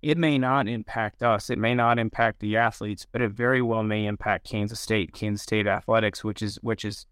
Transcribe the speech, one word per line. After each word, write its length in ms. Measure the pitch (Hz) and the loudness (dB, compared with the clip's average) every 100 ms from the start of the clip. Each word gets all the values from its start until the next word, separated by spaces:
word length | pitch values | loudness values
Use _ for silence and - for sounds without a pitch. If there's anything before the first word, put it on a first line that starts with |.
it 160 | 151 165 | 0 2
may 220 | 160 143 | 4 2
not 300 | 127 135 107 | 2 2 0
impact 560 | 117 107 - 107 - | -4 -6 -4 -4 0
us. 260 | 120 107 - | 2 2 0
It 80 | 127 | 0
may 160 | 113 | 2
not 240 | 123 117 120 | 4 4 4
impact 400 | 113 - 117 104 | 0 2 0 2
the 180 | 104 110 | -2 2
athletes, 480 | 117 - 107 101 - | 2 0 -6 -8 -6
but 100 | 120 | -2
it 120 | 117 | -2
very 300 | 104 120 131 | 0 2 2
well 200 | 123 113 | 2 0
may 240 | 107 107 107 | 0 0 -2
impact 420 | 104 - 95 - | -2 -2 -2 -2
Kansas 300 | 110 104 110 | -4 -4 -4
State, 340 | - 110 87 | -2 0 0
Kansas 300 | - 107 104 | -4 -4 -4
State 240 | - 107 101 | -2 0 2
athletics, 560 | 101 - 113 107 - | 0 2 2 2 -2
which 180 | 110 104 | -6 -4
is, 160 | 107 - | -6 -6
which 220 | 110 110 | -6 -4
is 200 | 110 104 - | -4 -10 -16